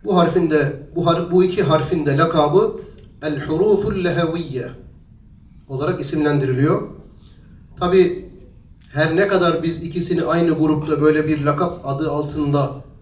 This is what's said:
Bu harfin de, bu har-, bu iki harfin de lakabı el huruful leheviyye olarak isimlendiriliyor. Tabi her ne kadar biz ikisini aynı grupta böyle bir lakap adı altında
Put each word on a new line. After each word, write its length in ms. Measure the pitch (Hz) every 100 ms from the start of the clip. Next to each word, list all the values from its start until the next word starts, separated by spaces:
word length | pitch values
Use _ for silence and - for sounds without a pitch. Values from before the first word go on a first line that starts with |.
Bu 140 | 214 180
harfin 320 | 170 185 165
de, 320 | 151 139 - - 170
bu 100 | 170
har-, 240 | 170 170
bu 140 | 180
iki 180 | 185 -
harfin 440 | 139 156 147 180 143
de 100 | 139
lakabı 560 | 135 156 147 180 220 - - - - -
el 240 | 151 147 -
huruful 580 | 156 208 202 - 196
leheviyye 640 | 175 156 165 170 156 127 - - - - - - - - - - -
olarak 320 | 135 156 180
isimlendiriliyor. 880 | 139 156 147 143 131 127 147 170 - - - - - - - - - -
Tabi 500 | 175 190 175 - - - - - - - -
her 240 | 147 156 165
ne 120 | 196
kadar 340 | 190 175 160
biz 200 | 165 -
ikisini 420 | 170 180 170 170
aynı 260 | 151 165 170
grupta 520 | 147 156 151 151 147
böyle 260 | 151 151 147
bir 160 | 147
lakap 360 | 143 143 175 -
adı 260 | 139 139 156
altında 600 | 147 143 151 143 143 131 - - -